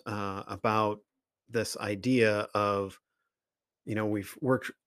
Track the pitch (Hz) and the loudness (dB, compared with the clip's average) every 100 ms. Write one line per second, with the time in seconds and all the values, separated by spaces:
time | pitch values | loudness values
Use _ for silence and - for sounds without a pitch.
0 | 113 104 101 98 - 98 113 107 107 104 | -6 -4 -4 -6 -8 -4 0 2 0 -2
1 | _ _ _ _ _ 113 104 - 104 101 | _ _ _ _ _ -4 -2 -4 -4 -2
2 | 117 127 110 104 - 104 101 98 98 - | 2 4 4 4 0 2 2 2 -2 -8
3 | _ _ _ _ _ _ _ _ - 107 | _ _ _ _ _ _ _ _ -6 -2
4 | 107 104 95 - 135 127 - - | 0 -2 -6 -4 0 0 0 -12